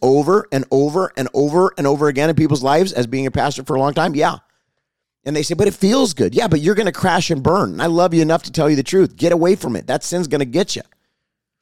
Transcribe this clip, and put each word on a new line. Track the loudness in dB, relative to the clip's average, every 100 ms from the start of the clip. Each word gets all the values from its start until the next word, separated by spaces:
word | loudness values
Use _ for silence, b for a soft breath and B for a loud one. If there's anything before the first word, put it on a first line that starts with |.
over | 2 2 4 0 0
and | -4 0
over | 0 0 0 -4 -4
and | -4 0
over | 0 2 0 0
and | 0
over | 2 0
again | 2 0
in | 2
people's | 2 0
lives | 0 2 0
as | -2 -4
being | -4 -4
a |
pastor | -2 -4 -4
for | -4 -2
a |
long | 0
time? | 0 -2 0
Yeah. | -2 -2 _ _ _ _ _ _ _ _
And | -8 -6
they |
say, | -4
"But | -2 -2
it | 0
feels | 2 2 0 0
good." | -2
Yeah, | 0 0
but | 0
you're | 2
gonna | 0 0
crash | -2 0 0 0
and | -2
burn. | 0 2 0
And | -2
I | -2
love | 2 2
you | 2
enough | 2 0
to | -2
tell | -2 0
you | 0
the |
truth. | 2 2 2 0
Get | 0
away | 2 2 0
from | -2 -6
it. | -4
That | -6
sin's | -4 -6 -4
gonna | -4 -2
get | -2 -4 -6
you. | -12 _ _ _ _ _ _ _